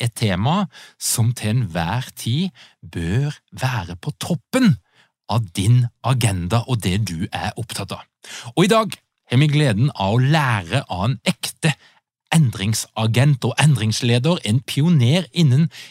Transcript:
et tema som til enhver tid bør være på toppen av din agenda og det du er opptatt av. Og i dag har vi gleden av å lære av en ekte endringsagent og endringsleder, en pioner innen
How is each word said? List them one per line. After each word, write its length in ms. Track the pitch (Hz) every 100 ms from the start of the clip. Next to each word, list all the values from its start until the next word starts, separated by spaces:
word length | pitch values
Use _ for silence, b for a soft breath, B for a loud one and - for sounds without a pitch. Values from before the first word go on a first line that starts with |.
et 120 | 120 -
tema 480 | 107 90 120 185 190 B B B
som 320 | - - 113 120
til 180 | 107
enhver 540 | 123 98 82 82 120 - -
tid 340 | 113 139 185 B B B
bør 520 | 85 87 82 113 143 - _
være 440 | - 131 123 90 87
på 160 | - -
toppen 560 | - 175 - 262 240 123 b b b _ -
av 160 | 110 101 -
din 300 | 95 123 120 -
agenda 600 | 117 127 107 95 87 117 120
og 140 | 117
det 220 | 95 95 98
du 180 | 82 101
er 220 | 85 87 -
opptatt 380 | - - 98 82
av. 80 | - _ B B 120 160
Og 100 | 196
i 60 |
dag 220 | 226 208 - _ _ _
har 100 | 123
vi 80 | 151
gleden 420 | 147 147 98 139
av 220 | - 95 120
å 60 |
lære 600 | 131 160 135 107 85 117 -
av 160 | 90 107
en 100 | 139
ekte 480 | - - - - 160 - b b _ _ _
endringsagent 1080 | 165 131 - 98 110 - - 113 120 147 139 120
og 80 | -
endringsleder, 760 | 147 123 110 104 123 120 143 175
en 160 | 104 123
pioner 680 | - - 160 160 117 175 -
innen 360 | 170 156 127 165 B B